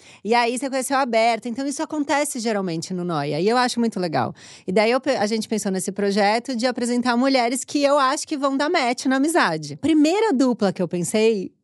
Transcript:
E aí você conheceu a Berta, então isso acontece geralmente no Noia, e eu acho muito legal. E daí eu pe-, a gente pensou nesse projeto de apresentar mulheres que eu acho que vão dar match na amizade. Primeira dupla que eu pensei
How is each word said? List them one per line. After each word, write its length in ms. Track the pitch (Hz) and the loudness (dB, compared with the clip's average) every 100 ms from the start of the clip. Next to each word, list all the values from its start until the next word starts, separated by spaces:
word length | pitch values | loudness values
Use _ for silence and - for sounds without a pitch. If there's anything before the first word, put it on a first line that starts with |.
| - - | -20 -12
E 120 | 202 | 0
aí 240 | 233 240 247 | 2 2 -2
você 120 | 277 | -4
conheceu 260 | 262 247 269 | -4 -2 0
a 80 | |
Berta, 460 | 269 226 226 226 247 | 2 2 2 0 -4
então 160 | 233 277 | -6 -6
isso 160 | 277 | -6
acontece 560 | 311 311 285 294 294 262 | -6 -4 -2 0 0 -4
geralmente 540 | 220 202 190 165 - | -2 -2 -2 -4 -6
no 100 | 185 | -6
Noia, 340 | 175 156 143 151 | -4 -2 -2 -2
e 60 | 196 | 0
eu 100 | 247 | 2
acho 200 | 247 240 | 0 0
muito 220 | 233 208 | -2 -2
legal. 340 | 175 147 113 - - - - | -2 -2 -2 -6 -18 -14 -2
E 60 | |
daí 180 | 185 220 | 2 2
eu 80 | 262 | 2
pe-, 180 | 277 247 | 0 0
a 100 | 208 | 0
gente 200 | 220 208 | -2 -4
pensou 240 | 214 202 | -4 -2
nesse 220 | 190 185 | -4 -4
projeto 640 | 190 202 196 202 226 240 240 | -2 -2 2 2 2 -2 -2
de 100 | 254 | -2
apresentar 480 | 254 240 247 240 | -2 -2 0 0
mulheres 480 | 240 269 262 233 254 | 2 2 2 2 -2
que 200 | - 302 | -4 0
eu 140 | 277 285 | 2 4
acho 280 | 262 302 - | 2 0 -4
que 80 | |
vão 220 | 302 277 269 | -4 -2 0
dar 140 | 294 | 0
match 340 | 349 240 254 | 0 0 0
na 120 | 277 269 | 0 2
amizade. 600 | 294 330 214 160 147 143 | 2 2 2 0 -6 -4
Primeira 500 | 285 311 294 392 440 | 0 4 4 4 2
dupla 400 | 254 262 240 202 | 2 2 2 0
que 80 | - | 0
eu 80 | 175 | -4
pensei 640 | 175 170 214 220 214 180 - | -2 -2 2 2 2 -4 -12